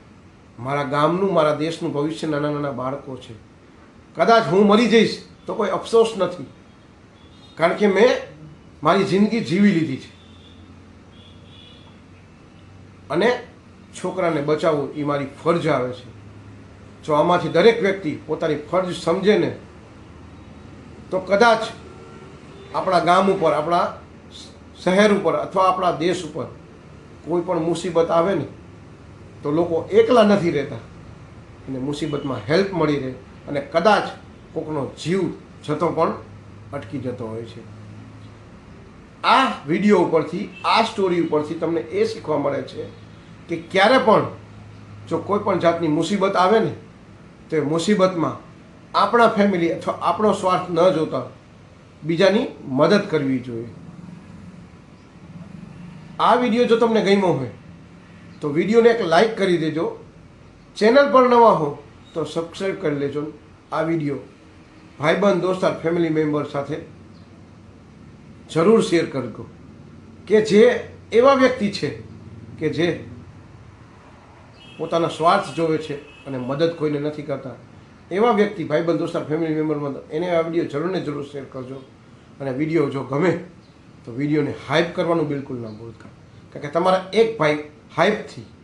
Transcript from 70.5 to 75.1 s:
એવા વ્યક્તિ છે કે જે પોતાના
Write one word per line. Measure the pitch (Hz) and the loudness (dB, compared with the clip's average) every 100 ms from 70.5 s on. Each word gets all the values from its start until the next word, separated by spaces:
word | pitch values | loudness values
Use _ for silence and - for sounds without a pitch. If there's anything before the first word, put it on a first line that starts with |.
| 202 240 220 - - - | 6 6 4 -4 -16 0
એવા | 214 262 269 | 4 6 6
વ્યક્તિ | 262 - 208 | 4 2 -4
છે | - 143 113 - - - - - - | -4 -6 -8 -14 -20 -20 -20 -18 -6
કે | 156 | -4
જે | 131 175 156 - - - - - - - - - - - - - - - - - - | 0 -2 -2 -10 -18 -20 -20 -20 -20 -20 -20 -20 -20 -20 -20 -20 -20 -20 -20 -20 -12
પોતાના | 160 170 165 | -4 -2 -2